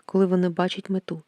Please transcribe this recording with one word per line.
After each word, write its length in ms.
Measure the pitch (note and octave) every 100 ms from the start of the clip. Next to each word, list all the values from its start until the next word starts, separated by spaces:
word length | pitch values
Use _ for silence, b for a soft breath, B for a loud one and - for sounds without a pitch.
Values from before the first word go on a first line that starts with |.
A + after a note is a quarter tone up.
| -
коли 200 | G3 F#3+
вони 240 | F#3 F3+
бачать 400 | E3 F3+ - -
мету, 340 | F#3+ - E3